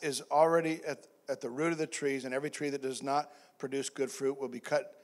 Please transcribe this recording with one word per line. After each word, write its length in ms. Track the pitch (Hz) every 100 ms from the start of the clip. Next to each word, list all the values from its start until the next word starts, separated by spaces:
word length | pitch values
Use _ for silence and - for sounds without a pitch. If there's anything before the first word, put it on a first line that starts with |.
is 200 | 156 131 -
already 500 | 143 165 165 160 160 156
at, 220 | 135 - _ -
at 120 | 131
the 100 | 123
root 220 | 127 170
of 60 | 160
the 80 | 156
trees, 380 | - 143 135
and 80 | 127
every 180 | 131 147
tree 200 | - 147
that 100 | 139
does 220 | 131 120
not 300 | 139 143 147 - - -
produce 320 | 131 135 131
good 200 | - 127
fruit 300 | - 135 139
will 80 | 127
be 120 | 120
cut 340 | - 147 - -